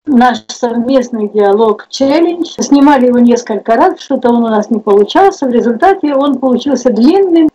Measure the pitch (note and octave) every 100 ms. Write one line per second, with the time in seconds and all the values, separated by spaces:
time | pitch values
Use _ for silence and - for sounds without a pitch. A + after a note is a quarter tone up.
0 | - B3 B3 A#3 - - A#3+ A#3 A#3+ C4+
1 | A#3+ A3+ G#3 G#3 G3+ G3+ A3+ G#3 - -
2 | C4+ D4+ E4+ E4+ D#4+ - - C#4+ C#4+ C#4
3 | B3 B3 A#3+ A#3 - G#3 - A#3 F#4 F4
4 | - C4 B3 A#3+ A3+ G#3+ G#3 A3 G#3 G3+
5 | G3+ D#4+ G4 F#4 C4 A#3 G#3+ A3+ F4+ F#4+
6 | D4 C4+ C#4+ B3 C4 A#3+ D4 B3+ B3+ G#3
7 | B3 G4 G4 E4 D#4